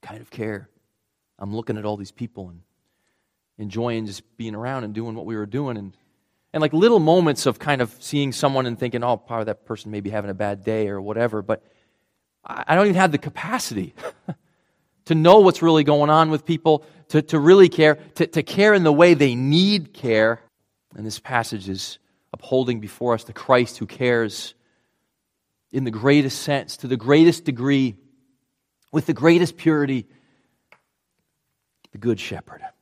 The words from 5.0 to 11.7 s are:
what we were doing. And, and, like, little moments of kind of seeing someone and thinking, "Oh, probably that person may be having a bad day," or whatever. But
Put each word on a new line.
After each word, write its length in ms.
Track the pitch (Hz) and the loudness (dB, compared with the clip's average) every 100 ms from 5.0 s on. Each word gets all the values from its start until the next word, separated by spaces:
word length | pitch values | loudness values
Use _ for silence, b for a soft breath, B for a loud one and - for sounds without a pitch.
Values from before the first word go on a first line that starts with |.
| 117 113 | -10 -12
what 100 | 90 | -10
we 120 | 113 | -10
were 80 | 104 | -8
doing. 320 | 127 143 113 | -6 -6 -8
And, 180 | 98 _ _ _ _ _ _ | -12 _ _ _ _ _ _
and, 80 | 160 | -4
like, 140 | 151 | -2
little 260 | 156 214 233 | 2 4 4
moments 460 | 151 175 170 139 - | 4 4 2 0 -2
of 140 | 117 | -4
kind 220 | 151 143 | -4 -2
of 140 | 120 - | -2 -6
seeing 320 | - 147 143 | -8 -4 -4
someone 320 | 123 143 135 127 | -2 0 0 -4
and 120 | 117 | -4
thinking, 280 | 123 120 120 | -6 -4 -4
"Oh, 100 | 117 | -4
probably 300 | _ 117 110 | _ -8 -6
that 180 | 101 | -8
person 260 | _ 110 107 | _ -14 -10
may 120 | 104 | -10
be 80 | 101 | -8
having 200 | 107 101 | -8 -8
a 40 | |
bad 320 | 92 104 98 95 | -6 -6 -6 -6
day," 240 | 110 104 | -4 -4
or 120 | 98 | -6
whatever. 400 | 98 107 117 107 | -8 -4 -4 -4
But 220 | 101 110 _ | -6 -8 _